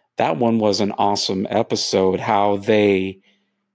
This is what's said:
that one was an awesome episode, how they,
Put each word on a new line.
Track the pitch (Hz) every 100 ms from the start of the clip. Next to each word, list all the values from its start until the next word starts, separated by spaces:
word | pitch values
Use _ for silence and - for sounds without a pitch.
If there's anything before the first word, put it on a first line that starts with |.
| _ -
that | 123 160
one | 117 113
was | 107 98
an | 101
awesome | - 104 101 - 98 -
episode, | 101 113 110 - 101 95 95
how | - 104 101 101
they, | 101 107 104 95 95 95 _ _ _ _ _